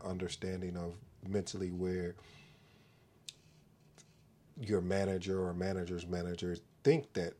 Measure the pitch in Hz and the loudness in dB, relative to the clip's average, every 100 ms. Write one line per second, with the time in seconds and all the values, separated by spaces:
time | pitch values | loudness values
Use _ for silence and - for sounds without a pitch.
0 | 95 92 90 - 95 92 90 87 87 90 | -4 -4 -4 -4 -4 -4 -4 -4 -6 -8
1 | - - 95 101 90 92 92 90 92 90 | -14 -14 -2 -2 -2 -4 -2 0 0 0
2 | 87 87 - - - - - - - - | -2 -6 -16 -20 -20 -20 -20 -20 -20 -20
3 | - - - - - - - - - - | -20 -20 -20 -20 -20 -20 -20 -20 -20 -20
4 | - - - - - - 104 101 90 98 | -20 -20 -20 -20 -20 -8 2 2 4 4
5 | 98 95 90 95 92 87 95 95 87 87 | 4 2 0 0 0 0 0 0 0 -4
6 | 85 90 87 87 87 85 - - 135 160 | -2 -2 -2 -2 -2 -4 -8 2 6 6
7 | - - 85 | 4 -2 -4